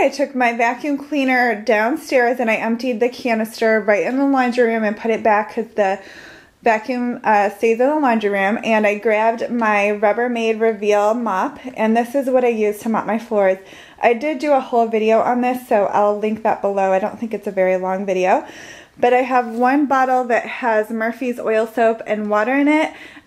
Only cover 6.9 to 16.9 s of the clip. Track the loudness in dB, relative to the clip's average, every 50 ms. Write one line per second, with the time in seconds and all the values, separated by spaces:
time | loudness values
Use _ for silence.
6.9 | -4 -4 -4 -4 -6 -4 0 2 2 4 2 0 0 0 0 0 2 2 2 2
7.9 | 2 2 2 2 2 2 0 0 0 0 0 0 0 -2 0 0 2 2 2 2
8.9 | 0 0 0 0 2 4 2 2 0 0 -4 -4 -2 -2 0 2 2 2 2 0
9.9 | 0 2 2 0 2 2 0 -2 -2 -2 0 -2 0 2 0 0 0 0 0 2
10.9 | 2 4 4 2 0 0 -2 -2 -2 -2 -2 -4 -6 -10 -16 -14 -4 -2 0 2
11.9 | 2 2 0 0 -2 -2 0 2 2 2 2 2 0 2 0 -2 -2 -4 -4 -2
12.9 | -2 -2 -2 -2 -4 -4 -4 -2 0 2 2 2 2 0 -6 -20 -20 -20 -20 -20
13.9 | -8 0 2 2 2 2 -2 -4 -4 -2 0 2 2 2 0 0 0 0 0 2
14.9 | 0 0 2 4 2 2 2 2 0 0 0 -2 -2 -4 -2 0 2 2 2 2
15.9 | 2 2 2 2 0 0 -2 -4 -4 -2 -2 -2 -2 0 -2 -2 0 0 0 2